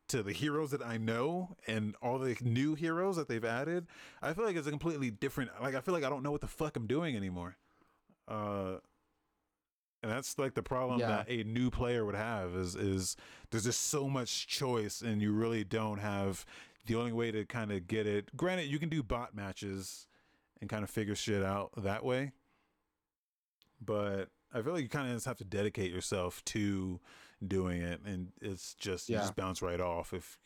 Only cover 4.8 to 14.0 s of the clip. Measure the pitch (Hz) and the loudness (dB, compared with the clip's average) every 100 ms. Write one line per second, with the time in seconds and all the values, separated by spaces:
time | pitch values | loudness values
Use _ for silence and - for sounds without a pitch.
4.8 | 165 151 127 104 135 147 120 95 131 131 | 0 0 0 0 0 0 -2 -2 -2 0
5.8 | 156 175 135 139 143 147 123 - 156 131 | 0 2 2 0 0 -2 -2 -2 -2 -2
6.8 | 107 139 170 117 95 90 87 - _ _ | 0 2 2 0 0 -2 -6 -10 _ _
7.8 | _ _ _ _ - 107 104 101 95 92 | _ _ _ _ -8 -4 0 0 0 -4
8.8 | - _ _ _ _ _ _ _ _ _ | -10 _ _ _ _ _ _ _ _ _
9.8 | _ _ 113 120 135 - 135 123 - 127 | _ _ -4 -4 -4 -2 0 0 0 0
10.8 | 127 123 117 107 107 120 110 117 127 - | 2 2 2 2 0 -2 -2 2 2 2
11.8 | 123 120 107 101 110 110 90 90 90 92 | 2 2 2 0 -2 -2 -2 -2 -2 0
12.8 | 101 95 92 - - - - 113 110 - | 2 2 0 -4 -12 -20 -6 -2 0 0
13.8 | - 151 | 0 0